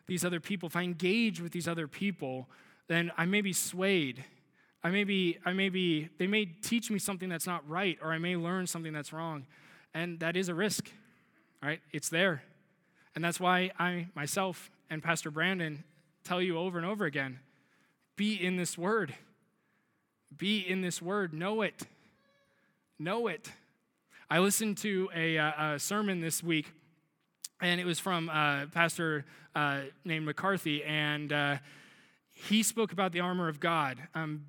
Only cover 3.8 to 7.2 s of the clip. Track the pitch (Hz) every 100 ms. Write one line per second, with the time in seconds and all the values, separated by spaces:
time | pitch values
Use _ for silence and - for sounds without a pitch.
3.8 | 196 185 135 127 - - _ _ _ _
4.8 | 170 196 202 196 175 160 175 190 196 185
5.8 | 180 151 165 - 185 214 196 165 - 233
6.8 | 226 202 - 185